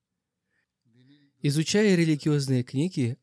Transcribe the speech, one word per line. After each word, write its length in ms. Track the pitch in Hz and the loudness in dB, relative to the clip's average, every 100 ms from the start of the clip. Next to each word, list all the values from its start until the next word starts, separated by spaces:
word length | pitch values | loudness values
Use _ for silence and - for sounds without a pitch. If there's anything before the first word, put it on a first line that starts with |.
| _ _ _ _ _ _ _ _ _ 117 127 147 _ _ | _ _ _ _ _ _ _ _ _ _ _ _ _ _
Изучая 540 | 151 143 160 208 214 180 | -4 -2 0 2 2 4
религиозные 640 | 165 151 160 147 135 127 | 2 0 0 0 0 -2
книги, 540 | 123 131 170 180 120 127 | -2 -4 -4 -2 -4 -4